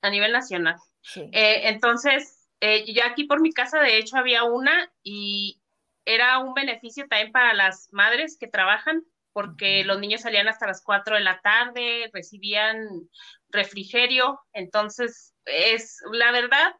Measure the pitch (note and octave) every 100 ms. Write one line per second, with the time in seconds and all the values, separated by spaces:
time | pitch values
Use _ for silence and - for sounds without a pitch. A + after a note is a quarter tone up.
0 | G3+ G3+ G#3 A#3+ B3+ F3+ E3 E3+ _ _
1 | - - D3+ G#3+ G#3+ G#3+ A3 G#3+ A#3+ A#3+
2 | C#4+ C4+ D4 _ _ _ G#3+ G#3+ G#3+ A3
3 | A#3+ A#3+ D4 C#4+ D#4+ D#4+ B3+ D#4 C#4 A3
4 | A3 C4 B3+ A#3 A#3+ A#3+ C4+ E4 F4 _
5 | G3 G#3 G3+ G3+ G3+ - _ _ _ _
6 | - A3+ B3 C4 C4 C4 C#4 A3+ A#3 B3
7 | C#4+ G#3+ A3 B3+ B3 G#3 F#3+ F#3 - G3+
8 | G#3 A#3+ D#4+ - A#3 G3 F#3+ A3 D#4 D#4+
9 | E4 _ _ - G3 E3 G3 G3 F#3+ G3
10 | G3+ G#3+ A#3 G#3 G#3 A3 G#3+ F#3 - G3+
11 | G3+ G#3+ F#3+ F#3 G3+ G#3+ B3 A#3+ A#3+ A#3
12 | A3+ G3 E3+ G#3 G3+ G#3 G#3+ A3 A3 F3+
13 | E3 _ - - _ G3+ G3 G3 G3 A#3+
14 | B3 B3+ B3+ C4+ _ G#3+ F#3 G#3+ G#3 G#3
15 | A#3+ A#3 - _ - D3 G3+ A3+ A3 -
16 | - A3+ A#3 A#3+ B3 C#4 E4+